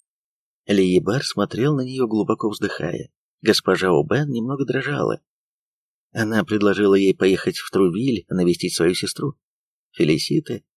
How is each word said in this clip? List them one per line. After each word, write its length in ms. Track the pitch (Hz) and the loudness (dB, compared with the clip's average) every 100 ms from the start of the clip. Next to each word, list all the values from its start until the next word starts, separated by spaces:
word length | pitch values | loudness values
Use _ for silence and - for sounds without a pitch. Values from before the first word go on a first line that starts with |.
| _ _ _ _ _ _ - | _ _ _ _ _ _ 0
Лиебар 560 | 101 92 90 85 123 | 2 4 2 2 -2
смотрел 520 | - - 101 - 139 147 | -2 -2 -2 0 0 0
на 60 | |
неё, 260 | 127 131 120 | -4 -4 -2
глубоко 400 | 107 98 110 110 | 0 -2 -2 -4
вздыхая. 600 | 104 101 - 80 - - _ _ _ | -4 -6 -4 -6 -8 -10 _ _ _
Госпожа 500 | - 101 - 92 92 | 0 2 2 0 2
Убен 380 | 78 76 113 147 | 2 2 -2 -2
немного 340 | 117 117 139 | -4 -6 -4
дрожала. 560 | 123 135 135 143 113 - _ _ _ _ _ _ _ _ _ | -4 -4 -4 -2 -2 -4 _ _ _ _ _ _ _ _ _
Она 340 | 113 107 110 | -6 -2 -2
предложила 520 | 92 107 101 95 101 98 | 0 2 2 4 4 6
ей 180 | 98 | 4
поехать 440 | 90 95 92 - - | 2 2 2 0 -6
в 120 | - | -4
Трувиль 560 | 95 95 90 135 107 - | 0 2 2 -2 -2 -4
навестить 460 | 92 87 87 92 | 0 0 0 -2
свою 200 | - 85 | 0 0
сестру. 400 | 90 101 - - - _ _ _ _ _ | 0 -4 -6 -8 -8 _ _ _ _ _
Фелисита 680 | - 78 156 - 156 151 113 - | -2 0 0 0 -2 -2 -8 -12